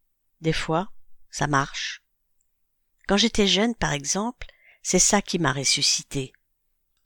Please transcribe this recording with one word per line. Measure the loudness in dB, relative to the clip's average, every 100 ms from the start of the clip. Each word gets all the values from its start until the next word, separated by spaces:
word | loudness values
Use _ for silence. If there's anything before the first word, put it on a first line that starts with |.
| _ _ _ _
Des | -2
fois, | -2 0 -2 -2 -10 -16 -20 -12
ça | -4 0
marche. | 2 0 -4 -8 -10 _ _ _ _ _ _ _ _ _ _ 0
Quand | 2
j'étais | 2 2 2
jeune, | 2 0 0
par | -2
exemple, | -2 -4 -4 -4 -8 -14 -20 _ _
c'est | 0 2
ça | 4 4
qui | 2 0
m'a | 0
ressuscité. | 0 0 2 2 0 -2 -6 -8 _ _ _ _ _ _ _